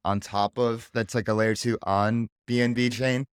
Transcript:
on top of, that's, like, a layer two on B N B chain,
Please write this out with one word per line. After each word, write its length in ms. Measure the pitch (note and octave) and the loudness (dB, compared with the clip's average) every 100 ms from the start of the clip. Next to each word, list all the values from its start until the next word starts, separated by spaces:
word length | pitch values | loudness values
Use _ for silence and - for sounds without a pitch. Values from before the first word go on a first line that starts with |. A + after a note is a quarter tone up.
| F#2+ | -2
on 160 | G2+ | -2
top 360 | - G2+ G#2 - | -2 0 0 0
of, 320 | A#2+ A#2 - | -2 -2 -4
that's, 200 | A#2 G#2+ | -4 -2
like, 140 | A#2+ G#2+ | -2 0
a 60 | |
layer 200 | G#2+ A2 | 2 2
two 240 | A2 A#2+ A2+ | 0 0 -2
on 460 | - G2 G#2 A#2 A2+ _ - | 0 2 2 0 -2 _ -4
B 140 | A#2+ | 0
N 120 | A#2+ | 2
B 160 | A#2+ B2 | 2 0
chain, 360 | A2+ C3 B2+ C3+ | 0 0 0 -4